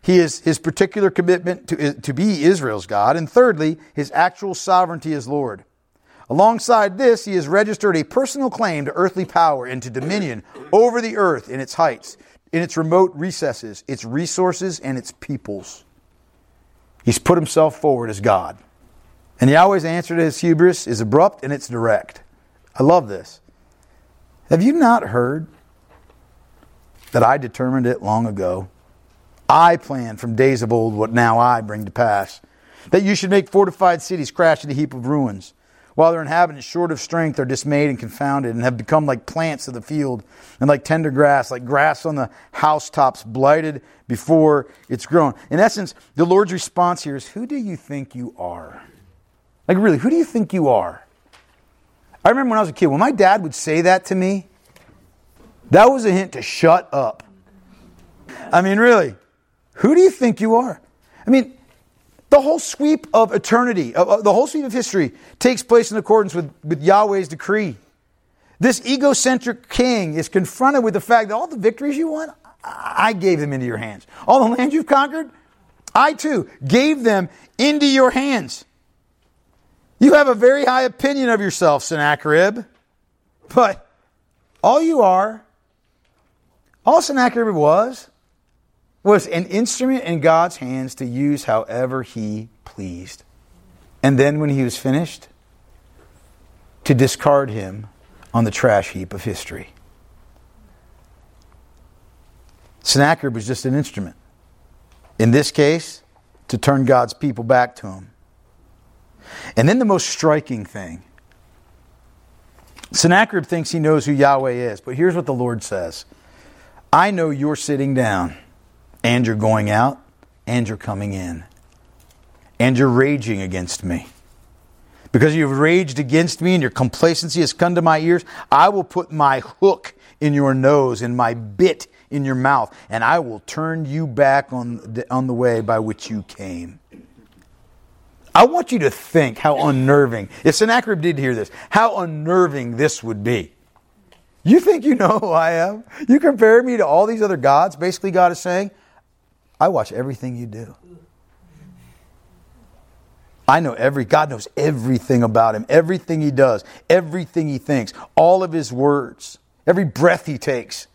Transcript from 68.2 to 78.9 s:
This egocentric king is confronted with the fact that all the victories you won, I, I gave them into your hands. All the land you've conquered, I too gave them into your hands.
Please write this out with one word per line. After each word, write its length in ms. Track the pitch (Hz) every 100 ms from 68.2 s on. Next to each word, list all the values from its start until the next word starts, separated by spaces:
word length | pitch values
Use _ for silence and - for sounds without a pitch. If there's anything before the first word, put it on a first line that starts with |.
| _ _ _ _
This 240 | 240 -
egocentric 840 | - 269 285 262 262 254 233 226 _
king 460 | - 254 233 170
is 140 | 151 165
confronted 560 | 196 180 - 262 285
with 100 | 220
the 60 | 190
fact 280 | - 233 214
that 60 |
all 120 | 214 339
the 100 | 277
victories 400 | 208 226 285 285
you 120 | 320
won, 220 | 311 320 - _ _
I, 320 | - - - -
I 160 | 214
gave 260 | 208 190 165
them 120 | 147
into 140 | 135 123
your 120 | 110
hands. 280 | 110 101 _ - -
All 200 | 269 226
the 80 | 240
land 160 | 262
you've 140 | 302 320
conquered, 440 | 277 277 320 285 _ _ _ _ _ -
I 180 | - 285
too 380 | 311 302 254 - -
gave 380 | 135 214 294 294
them 280 | 226 196 185 _ _ -
into 300 | 277 294 285
your 240 | 269 254
hands. 540 | 262 277 247 139 - _ _ _